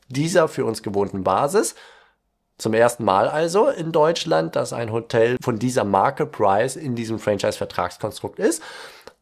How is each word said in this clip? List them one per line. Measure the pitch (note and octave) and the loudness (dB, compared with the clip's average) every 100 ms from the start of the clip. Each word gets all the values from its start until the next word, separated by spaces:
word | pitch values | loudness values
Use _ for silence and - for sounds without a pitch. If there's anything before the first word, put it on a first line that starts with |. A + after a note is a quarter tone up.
| _ | _
dieser | C3 E3 F3+ D#3+ | -4 2 4 2
für | - A2+ | 0 -4
uns | A2 | -4
gewohnten | A2 G2+ F#2+ G2 | -4 -2 -2 -2
Basis. | F#2 G2 D3 G3+ - - - - _ _ _ _ _ - | 0 2 2 0 0 -8 -20 -20 _ _ _ _ _ -6
Zum | A2 | 0
ersten | A2 A#2+ - | 4 4 2
Mal | G#2 F#2+ B2+ | 2 2 2
also | D3+ E3+ F#3+ C#4 | 0 0 2 2
in | - D#3+ | 0 -2
Deutschland, | D#3+ D#3 E3 D#3+ D#3+ D#3+ C3 | 2 2 2 0 0 0 -4
dass | B2 | -4
ein | B2 A2+ | -6 -4
Hotel | A2+ - A#2 A#2 B2+ | -4 0 2 2 2
von | B2+ G#2+ | -2 0
dieser | B2 A#2+ | 0 0
Marke | G#2 G2 B2 C#3 D3+ | 2 4 2 0 -6
Price | - G2+ G2+ C3 - | 0 2 4 0 -4
in | C#3 | -6
diesem | A#2+ A2+ G#2+ | -6 -4 -4
Franchise-Vertragskonstrukt | G#2+ G2+ G#2+ - G2+ - F2+ - G#2+ - G2+ - | -2 0 -2 -4 -6 -4 -6 -6 -10 -8 -12 -2
ist. | A#3 E4 - - - - - _ | -2 -2 -10 -18 -20 -20 -20 _